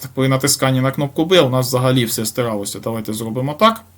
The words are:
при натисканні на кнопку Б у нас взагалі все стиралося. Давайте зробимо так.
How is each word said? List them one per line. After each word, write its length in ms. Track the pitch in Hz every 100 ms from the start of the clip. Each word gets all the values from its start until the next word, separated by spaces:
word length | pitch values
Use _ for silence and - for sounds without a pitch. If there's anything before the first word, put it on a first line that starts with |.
| -
при 140 | - 131
натисканні 540 | 135 139 - 135 131
на 100 | 131
кнопку 340 | 131 143 165 160
Б 160 | 185
у 80 | 135
нас 180 | 127 123
взагалі 380 | 123 131 131 113
все 200 | - 110
стиралося. 540 | - 120 107 101 98
Давайте 340 | 113 113 110
зробимо 400 | 110 113 127 139
так. 280 | - 220 226 -